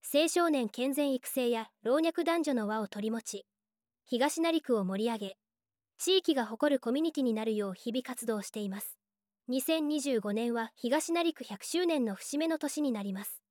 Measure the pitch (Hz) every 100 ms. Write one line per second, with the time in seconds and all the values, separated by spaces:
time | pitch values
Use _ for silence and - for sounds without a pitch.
0 | - 285 320 349 339 294 226 - 254 277
1 | 285 262 - - 240 233 220 _ 220 269
2 | 330 330 330 339 302 254 208 214 208 208
3 | 214 226 - 202 - _ _ _ _ _
4 | _ 240 277 302 330 330 - 233 185 190
5 | 226 226 202 - _ _ _ _ _ _
6 | - 381 - 277 220 226 302 277 - 262
7 | 320 311 254 214 220 214 202 185 - 233
8 | 247 247 226 214 196 214 202 196 - -
9 | _ _ _ _ - 254 262 320 294 302
10 | 269 247 208 208 240 233 226 _ 240 285
11 | 311 339 339 320 247 202 - 339 359 311
12 | 233 196 - 285 320 320 285 302 294 220
13 | 202 190 - - _